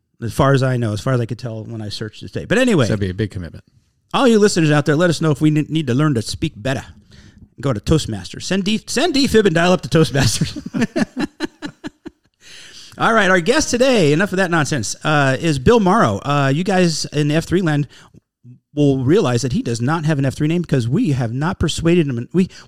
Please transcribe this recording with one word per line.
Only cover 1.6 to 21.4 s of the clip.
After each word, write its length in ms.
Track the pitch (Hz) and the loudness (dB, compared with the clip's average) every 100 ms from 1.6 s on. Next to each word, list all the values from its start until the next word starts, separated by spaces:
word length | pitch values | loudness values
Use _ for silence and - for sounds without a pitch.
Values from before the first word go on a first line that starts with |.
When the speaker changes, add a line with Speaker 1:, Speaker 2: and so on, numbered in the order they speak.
Speaker 1:
when 180 | 110 117 | -12 -12
I 100 | 107 | -10
searched 320 | - 110 - | -10 -12 -14
this 100 | 104 | -14
day. 120 | 107 | -10
But 140 | 76 202 | -2 0
anyway. 280 | 254 185 110 | 2 2 2
Speaker 2:
So 20 | |
that'd 120 | 107 | 0
be 100 | 98 | -2
a 40 | |
big 160 | 92 107 | -4 -6
commitment. 340 | 92 85 - - _ _ _ _ | -6 -12 -16 -20 _ _ _ _
Speaker 1:
All 140 | 185 262 | 0 4
you 140 | 220 | 4
listeners 300 | 202 180 156 | 4 2 2
out 140 | 147 | 2
there, 120 | 143 147 | 2 2
let 140 | 180 | 2
us 100 | 156 | 0
know 100 | 160 | 0
if 100 | 143 | 2
we 100 | 151 | 2
ne-, 160 | 151 147 | 2 -2
need 180 | 156 139 | -4 -2
to 80 | |
learn 200 | 123 156 | 0 2
to 80 | 127 | 0
speak 320 | - - 160 104 | -4 -6 -6 -6
better. 280 | 123 139 - - _ - - - - - | -6 -6 -8 -20 _ -20 -20 -20 -20 -8
Go 120 | 135 | -4
to 80 | 107 | -4
Toastmasters. 600 | - 160 - 104 92 - | 0 0 0 -8 -10 -12
Send 220 | - 185 | -4 -2
D, 180 | 190 214 - | -2 -4 -4
send 280 | 226 339 | -2 0
D-Fib 320 | 269 269 220 202 | 0 2 4 4
and 80 | |
Dial-Up 260 | 160 175 185 | 2 2 2
to 60 | 131 | 2
Toastmasters. 720 | 165 160 139 120 - - - - 277 233 339 240 - - - | 2 2 2 0 0 -4 -6 -8 -4 -2 -2 -6 -4 -8 -6
<laughs> 1600 | - _ 302 - - _ - _ _ _ - - - - - - | -12 _ -16 -14 -18 _ -20 _ _ _ -20 -20 -20 -20 -18 -4
All 140 | 185 | 0
right, 180 | 226 190 | 2 4
our 100 | 185 | 2
guest 300 | 170 302 - | 2 0 0
today, 420 | 240 262 240 151 | 2 2 4 4
enough 200 | 156 202 | 2 0
of 60 | 185 | 0
that 120 | 180 | 0
nonsense, 460 | 170 143 143 101 - | 0 0 -2 -6 -6
uh, 320 | 151 147 139 127 | -2 0 2 0
is 220 | 165 143 | -2 0
Bill 180 | 131 233 | 4 4
Morrow. 400 | 185 220 147 98 | 4 4 2 0
Uh, 320 | 139 143 135 | -2 0 0
you 120 | 143 | 0
guys 400 | 190 185 175 156 - | 0 2 2 0 -4
in 240 | 143 147 | -2 0
F 140 | 156 | 0
three 180 | - 175 | 0 0
land 240 | 175 147 143 - - - _ _ 123 127 _ | 0 0 -2 -8 -20 -20 _ _ -20 -20 _
will 300 | 147 143 135 | 2 2 2
realize 380 | 127 190 147 120 | 2 2 2 0
that 100 | 127 | -2
he 100 | 165 | -4
does 180 | 190 113 | -4 -4
not 240 | 120 165 | -2 -2
have 140 | 151 147 | 0 0
an 60 | |
F 100 | 139 | 0
three 140 | - 151 | -2 -2
name 140 | 170 | -2
because 260 | 165 139 113 | 0 0 0
we 220 | 160 226 | 0 0
have 220 | 127 117 | 0 -2
not 280 | 123 | -2